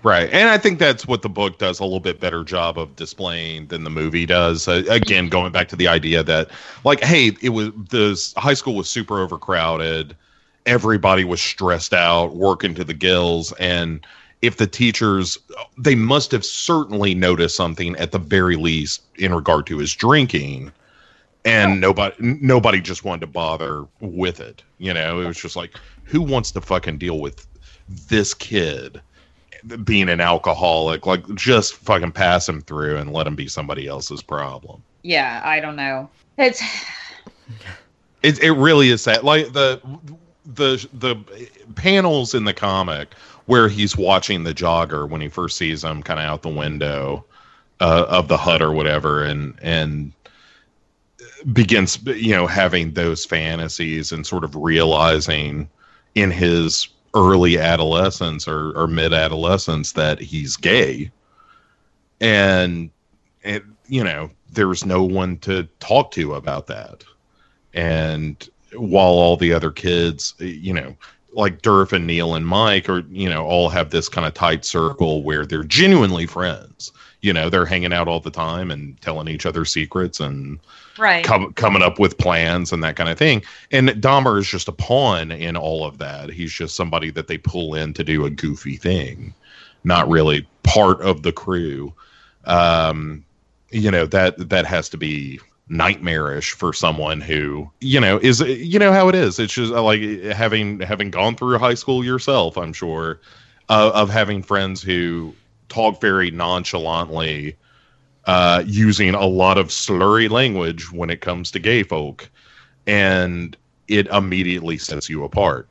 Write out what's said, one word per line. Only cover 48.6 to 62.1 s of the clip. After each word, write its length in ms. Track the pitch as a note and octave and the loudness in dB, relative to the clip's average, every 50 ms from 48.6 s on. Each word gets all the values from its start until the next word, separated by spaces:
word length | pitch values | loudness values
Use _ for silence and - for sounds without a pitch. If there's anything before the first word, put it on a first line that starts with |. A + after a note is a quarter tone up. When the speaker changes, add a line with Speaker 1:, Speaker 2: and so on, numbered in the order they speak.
Speaker 1:
or 100 | D#2+ D#2 | 2 2
whatever, 500 | D#2 D#2 D2+ D2+ D2+ D2+ D2 D#2 D2+ D2+ D2 | 0 0 0 0 0 0 0 -2 -2 0 -2
and, 300 | D2 D2 D2 C#2+ C#2 - - | -2 -4 -6 -6 -10 -12 -10
and 500 | - E2 E2 D#2+ D#2 D2+ D2 D2+ D2 C#2+ - _ _ - _ _ _ _ _ _ _ _ _ _ _ _ _ _ _ _ _ - B2 A#2+ - - - C#3 | -6 -2 -2 -2 -2 -2 -4 -6 -8 -10 -14 _ _ -20 _ _ _ _ _ _ _ _ _ _ _ _ _ _ _ _ _ -20 -20 -20 -20 -10 -6 0
begins, 460 | A2 B2 A2+ F#2 A2+ G#2+ F#2 F2 - - - | 2 2 4 4 4 4 4 2 -2 -6 -6
you 280 | C3+ B2 A2 A2+ A2 G#2 | -6 -4 -2 0 2 2
know, 120 | F2+ F2 | 2 2
having 460 | E2+ E2+ G2 F#2+ F2+ F2 F2 E2 D#2+ | 2 2 2 2 2 2 0 -2 -2
those 320 | D2+ F2+ E2+ E2 D#2+ D#2+ - | -2 -2 -2 -2 -2 -4 -4
fantasies 880 | - F2 D#2+ D#2+ D#2+ D#2+ E2 E2 D#2 - - E2+ D#2+ D#2+ D#2+ D2 - | -4 -4 -2 -2 -2 -4 -4 -6 -8 -6 -6 -6 -4 -4 -6 -6 -8
and 140 | E2+ D#2 D#2 | -8 -10 -8
sort 180 | - F#2+ F2+ D#2+ | -6 -6 -6 -6
of 120 | D2+ C#2 | -8 -8
realizing 1120 | D#2 D2+ E2 D#2+ D#2+ E2 D#2+ D#2+ D#2 D#2+ E2 D#2+ D#2 D2+ E2 D#2 D2+ D2 D2 C#2+ D2+ D2+ - _ _ _ _ _ _ _ _ _ | -4 -2 2 2 4 4 4 4 4 4 4 4 2 0 -2 -2 -2 -4 -6 -6 -8 -10 -10 _ _ _ _ _ _ _ _ _
in 160 | G#2+ G2+ F#2 | 0 0 2
his 580 | F2 F2 F2+ F2 E2+ E2+ E2 D#2+ - - - - _ _ _ _ - | 2 2 2 2 2 2 0 0 -2 -4 -6 -8 _ _ _ _ 2
early 440 | G#2+ F#2 F#2 F#2+ F2+ F2+ F2 E2+ E2 | 4 6 6 6 6 6 4 4 4
adolescence 880 | D#2+ E2 E2+ E2 D#2+ D#2+ E2 E2+ F#2+ G2 - - F2+ E2+ D#2 D2+ - D#2+ | 2 2 2 2 2 0 0 0 0 0 -2 -4 -6 -6 -6 -8 -8 -6
or, 240 | D#2 D#2 D#2 D#2 - | -6 -6 -6 -6 -4
or 100 | D#2 E2 | -2 -2
mid-adolescence 1080 | E2 D#2+ D#2+ D#2+ E2 E2 D#2+ D#2+ D#2+ D#2+ D#2 E2 F2 G2 F#2+ - - D#2+ D2+ D2 - | 0 0 0 0 2 2 2 0 0 -2 -2 0 0 0 0 0 -2 -4 -4 -4 -6
that 280 | - D#2+ D#2 D#2 D2+ - | -2 -2 0 0 -2 -4
he's 360 | - D2+ D#2 D#2 C#2+ C2+ - | -8 -10 -8 -8 -6 -8 -8
gay. 540 | - - E2+ G#2 B2+ - C#2 - - - A#2+ _ _ _ _ _ _ _ _ _ _ _ _ _ _ _ _ _ _ _ _ | -2 0 2 4 4 2 2 -2 -6 -10 -12 _ _ _ _ _ _ _ _ _ _ _ _ _ _ _ _ _ _ _ _